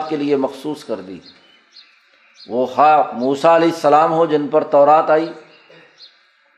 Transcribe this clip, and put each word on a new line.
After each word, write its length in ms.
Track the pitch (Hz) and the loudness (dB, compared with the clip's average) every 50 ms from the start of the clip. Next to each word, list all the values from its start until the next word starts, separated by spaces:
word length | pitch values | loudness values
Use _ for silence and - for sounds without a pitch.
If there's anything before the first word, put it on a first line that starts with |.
| - - | 0 -4
کے 80 | 160 | -6
لیے 200 | 147 143 143 143 | -6 -2 -2 -2
مخصوص 480 | 135 135 131 - - - 151 147 139 - | -2 -2 -4 -8 -10 -10 -10 -10 -10 -10
کر 120 | - 113 | -10 -10
دی۔ 220 | - - 95 92 80 - - _ _ _ _ _ _ _ _ _ - - _ _ _ _ _ _ _ _ _ _ _ - - | -10 -12 -14 -18 -20 -20 -20 _ _ _ _ _ _ _ _ _ -20 -20 _ _ _ _ _ _ _ _ _ _ _ -16 -8
وہ 180 | 104 123 131 | -6 -6 -6
خواہ 360 | 120 - 135 143 151 151 147 131 - | -4 0 2 4 4 4 2 0 -2
موسیٰ 420 | - 113 123 131 139 135 - 165 165 | -6 -6 -4 -4 -2 0 2 2 4
علیہ 140 | 165 165 165 | 4 2 0
السلام 440 | 160 - - 147 143 151 160 165 | -2 0 0 2 4 4 2 2
ہو 140 | 160 160 170 | 0 0 0
جن 220 | 156 151 147 147 135 | 0 0 -2 -2 -2
پر 160 | 151 156 147 | -2 -2 0
تورات 460 | - - 143 143 147 151 160 156 160 | 2 2 4 4 6 4 4 2 2
آئی، 180 | 156 156 165 165 - - - _ _ _ _ _ _ - - _ _ _ - - _ _ _ _ _ _ _ _ _ | 0 0 -2 -4 -8 -14 -20 _ _ _ _ _ _ -20 -20 _ _ _ -20 -20 _ _ _ _ _ _ _ _ _